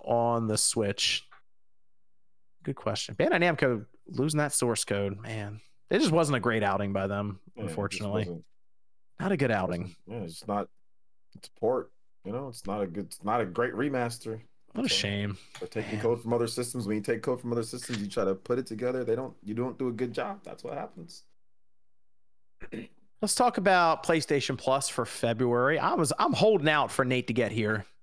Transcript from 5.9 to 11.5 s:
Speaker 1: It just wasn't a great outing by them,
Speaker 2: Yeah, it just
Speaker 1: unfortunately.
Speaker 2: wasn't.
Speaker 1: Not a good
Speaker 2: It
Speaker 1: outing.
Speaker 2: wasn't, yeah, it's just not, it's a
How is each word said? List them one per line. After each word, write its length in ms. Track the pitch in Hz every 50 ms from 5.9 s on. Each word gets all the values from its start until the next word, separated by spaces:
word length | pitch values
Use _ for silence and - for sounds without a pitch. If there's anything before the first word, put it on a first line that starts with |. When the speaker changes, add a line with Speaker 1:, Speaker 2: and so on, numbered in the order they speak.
Speaker 1:
It 80 | - 214
just 100 | 311 208 156
wasn't 240 | 170 165 143 139
a 40 | 120
great 220 | 95 123 110 110 104
outing 300 | 98 98 101 101 98 98
by 140 | 98 95
them, 340 | 98 101 101 104 104 98 95 - - -
Speaker 2:
Yeah, 80 | - 107
it 20 |
just 40 | 92
Speaker 1:
unfortunately. 500 | 80 - 101 101 - - 107 101 101 110 104
Speaker 2:
wasn't. 220 | 90 85 82 - - - - - - - - - - - - - - - -
Speaker 1:
Not 120 | 151 190 202
a 40 |
good 140 | 147 143 120
Speaker 2:
It 40 | 110
Speaker 1:
outing. 260 | 98 92 90 87 85 104
Speaker 2:
wasn't, 140 | 92 - - -
yeah, 100 | - 110 117
it's 160 | 98 82 82
just 140 | - - -
not, 200 | 101 101 98 - - - - - - - - - - - - - -
it's 120 | - -
a 120 | -